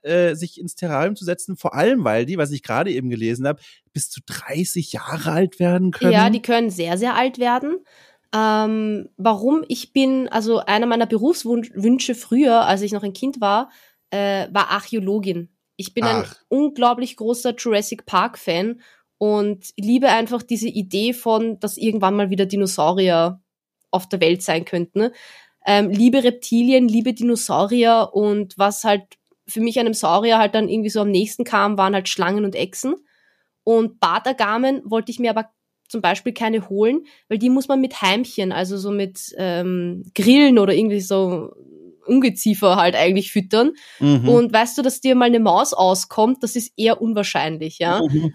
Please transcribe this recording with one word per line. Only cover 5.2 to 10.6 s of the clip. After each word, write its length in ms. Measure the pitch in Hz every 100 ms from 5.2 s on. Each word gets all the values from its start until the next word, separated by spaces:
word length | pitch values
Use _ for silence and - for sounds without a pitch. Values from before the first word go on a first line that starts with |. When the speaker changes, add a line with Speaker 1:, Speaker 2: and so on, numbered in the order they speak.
| 156
Speaker 1:
alt 260 | 160 185 -
werden 300 | 175 180 185
können. 200 | - 247
Speaker 2:
Ja, 180 | 214 214
die 120 | 226
können 280 | 240 233 226
sehr, 280 | 180 165 180
sehr 180 | 240 226
alt 240 | 254 254
werden. 380 | 240 247 277 370 - _ _ _ _
Ähm, 760 | 214 220 214 214 220 214 208 - -
warum 480 | 220 202 233 311 -
ich 240 | 254 -
bin, 340 | 269 262 262 254
also 320 | 226 220
einer 260 | 226